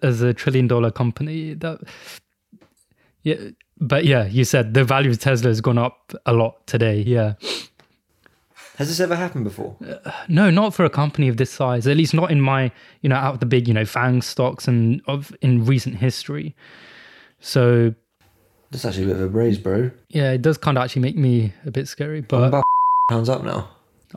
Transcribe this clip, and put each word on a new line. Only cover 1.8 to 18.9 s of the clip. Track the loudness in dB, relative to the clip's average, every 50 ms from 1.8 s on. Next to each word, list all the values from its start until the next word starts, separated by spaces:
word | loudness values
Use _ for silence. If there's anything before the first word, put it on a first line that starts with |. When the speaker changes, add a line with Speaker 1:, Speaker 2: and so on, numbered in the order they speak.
| -16 -20 -20 -20 -20 -20 -20 -20 _ _ _ _ _ _ -20 _ _ _ _ _ _ _ _ _ _ _ _ _ _
Speaker 1:
yeah, | -4 -4 -4 -6 -14 -18 _ _ _ _ _
but | -4 0 0 2 2
yeah, | 4 4 4 2
you | 0 2 0 0
said | 2 2 0 0 2 2
the | 2 4
value | 4 2 2 2 2
of | 0 0
Tesla | 0 0 0 2 2 2
has | 0 2
gone | 0 0 2 2
up | 0 0 -4 _ _ _ -18 -8 -2
a | 0 2
lot | 2 2 0 -2 _ _ -6
today. | -2 0 2 2 2 0
Yeah. | 0 0 2 2 2 0 -2 -6 -8 -10 -10 -10 -12 -16 _ _ _ _ _ _ _ _ _ _ _ _ _ _ _ _ _ -20 -20 -20 -10 -8
Speaker 2:
Has | -6 -6
this | -2 -2
ever | -2 0 0
happened | -2 -4 -4 -4 -6 -6
before? | -6 -6 -8 -12 -12 -12 -16
Speaker 1:
Uh, | -16 -16 -16 -14 -14 -14 -14 -14 -4 0
no, | 2 4 4 6
not | 4 4 2 0 0
for | 0 0
a | 2
company | 2 0 -2 -2 0 0 0 0
of | 2 0
this | -2 -2
size. | -2 -2 -2 0 0 0 2 2
At | 2
least | 2 2 2 2
not | 0 2 2
in | 2 2
my, | 2 2 2 2 0 -2 -4 -8 -18 -20 -20 _
you | -2 0
know, | 0
out | 2 0 -2 -2
of | -2
the | 0
big, | 2 2 2 2 2
you | 2
know, | 2 0
fang | 0 -2 0 0 2 2 0
stocks | 0 -2 -4 -2 -2 -2 -2 -4 -2 0
and | 2 2 2 2 0 0 -2 -6
of, | -6 -6 -6 -10 -12 -4
in | 0 2 2 2 2
recent | 2 0 0 0 -4 -6
history. | -2 -2 -2 -2 -4 -8 -10 -10 -10 -10 -12 -14 -16 -20 -20 -20 -20 -20 -20 -20 -20 -20 -20 -20 -20 -20 _ _ _
So | -14 -2 2 4 4 6 6 6 4 2 0 -2 _ _ _ _ _ _ _ _ _ _ _ _ _ _
Speaker 2:
That's | -14 -8 -8
actually | -6